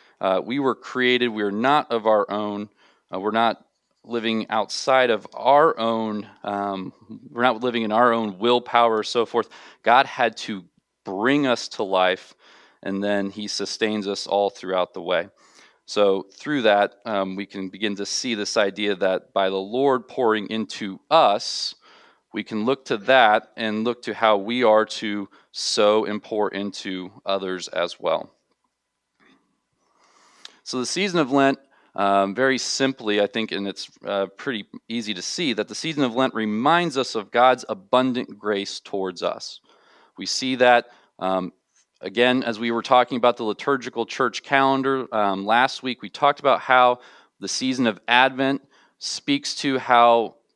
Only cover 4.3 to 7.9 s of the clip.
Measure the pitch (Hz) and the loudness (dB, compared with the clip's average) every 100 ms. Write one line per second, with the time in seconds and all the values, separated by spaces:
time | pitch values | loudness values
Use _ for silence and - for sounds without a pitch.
4.3 | 110 - 110 101 - - 131 127 107 - | -4 -2 -4 -4 -4 0 2 2 0 -4
5.3 | - 117 143 160 - 113 113 110 107 - | -4 2 4 4 2 -2 -2 -4 -6 -10
6.3 | - 107 101 101 95 90 - 107 110 - | -12 -8 -4 -4 -6 -10 -14 -20 -20 -14
7.3 | 117 127 113 123 117 110 | 0 0 2 -2 -2 0